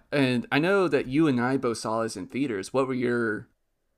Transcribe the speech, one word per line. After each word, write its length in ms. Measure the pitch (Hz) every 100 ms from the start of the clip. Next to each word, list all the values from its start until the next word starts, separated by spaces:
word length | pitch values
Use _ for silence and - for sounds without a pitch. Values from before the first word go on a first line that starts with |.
| -
and 360 | 147 131 123 -
I 80 | 135
know 280 | 170 202 175
that 200 | 139 123
you 200 | 139 160
and 120 | 123
I 160 | 123 135
both 200 | 127 110
saw 260 | 113 113
this 120 | 113 104
in 100 | 90
theaters. 460 | 120 139 101 98
What 140 | 127 131
were 60 |
your 540 | 123 123 120 117 104 - _ _ _ _